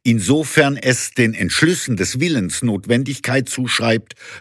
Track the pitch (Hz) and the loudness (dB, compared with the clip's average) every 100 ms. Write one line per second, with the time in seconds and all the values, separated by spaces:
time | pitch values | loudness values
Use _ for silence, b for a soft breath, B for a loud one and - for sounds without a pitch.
0 | 120 117 92 151 143 156 139 139 170 123 | 0 2 2 2 2 4 2 2 0 0
1 | - - 113 110 98 - 160 180 - 98 | -2 0 0 2 -2 2 2 2 -2 -2
2 | 92 123 170 139 92 - 120 98 101 120 | -2 -2 0 0 -2 -2 -2 -2 0 0
3 | 135 135 - 135 123 - 123 - 117 113 | 0 -6 -2 -2 -2 -4 -2 0 0 0
4 | - - B B | -2 -20 B B